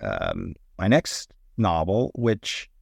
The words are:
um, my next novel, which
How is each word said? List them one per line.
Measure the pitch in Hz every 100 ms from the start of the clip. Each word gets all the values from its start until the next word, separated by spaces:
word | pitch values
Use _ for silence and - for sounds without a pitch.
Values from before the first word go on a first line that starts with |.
um, | 50 50 50 50 90 76 - -
my | 92
next | 139 - - - - _ -
novel, | 107 82 80 104 127
which | - 117 107 - - - _